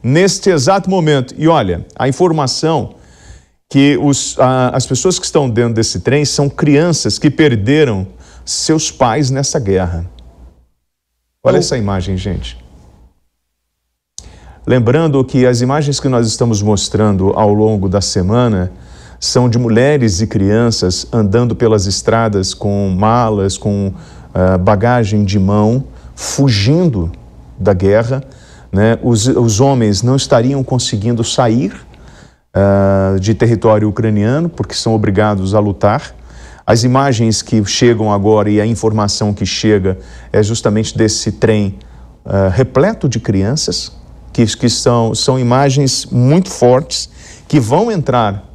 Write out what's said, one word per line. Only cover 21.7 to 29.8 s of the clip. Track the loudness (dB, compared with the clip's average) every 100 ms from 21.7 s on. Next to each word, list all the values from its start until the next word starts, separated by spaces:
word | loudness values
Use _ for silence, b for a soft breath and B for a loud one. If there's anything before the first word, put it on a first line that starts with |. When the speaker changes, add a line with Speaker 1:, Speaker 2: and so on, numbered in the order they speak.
| 2
Speaker 1:
estradas | 0 -2 0 0 0 0 -2
com | -6 -4 -2 -2
malas, | 0 2 2 2 0 -2 -2
com, | -4 -2 -4 -6 B B B
ah, | 0 0 2
bagagem | 2 2 2 0 0 0
de | 0 0
mão, | 2 2 2 0 -4 B B -14
fugindo | -8 0 0 2 2 2 2 -2 -6 -8 -20 -20 -20 -4
da | -2
guerra, | 2 2 2 0 -4 -8 B B B B
né? | 0 2 2
Os, | 0 2 2
os | 2 2 2
homens | 2 2